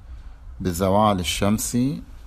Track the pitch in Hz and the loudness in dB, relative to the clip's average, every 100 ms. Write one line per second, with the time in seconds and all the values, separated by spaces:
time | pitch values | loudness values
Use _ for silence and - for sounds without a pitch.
0 | - - - - - - 92 85 95 101 | -18 -16 -16 -18 -18 -6 -4 0 4 6
1 | 107 98 85 - 101 110 - 120 131 170 | 6 4 0 0 2 0 0 0 0 -2
2 | - - | -10 -18